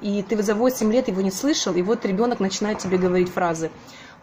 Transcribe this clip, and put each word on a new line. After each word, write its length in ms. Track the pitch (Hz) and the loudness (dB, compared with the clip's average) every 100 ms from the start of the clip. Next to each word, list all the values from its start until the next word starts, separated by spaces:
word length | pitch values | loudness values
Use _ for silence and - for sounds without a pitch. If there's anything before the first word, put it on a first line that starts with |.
и 200 | 202 202 | -4 -4
ты 180 | 190 214 | -2 0
за 100 | 202 | 0
восемь 380 | 208 254 254 214 | 2 2 2 2
лет 160 | 247 233 | 2 2
его 140 | 190 | 0
не 100 | 196 | -2
слышал, 420 | 190 285 - 208 | 0 0 0 0
и 80 | 175 | 0
вот 240 | 185 233 196 | 0 0 0
ребёнок 340 | 190 240 240 | 0 0 0
начинает 380 | 190 - 208 214 | -2 -2 -2 -2
тебе 200 | 185 180 | 0 2
говорить 360 | 180 180 180 | 2 2 2
фразы. 380 | 180 175 160 160 - - - - - | 0 -2 -2 -6 -8 -20 -20 -20 -6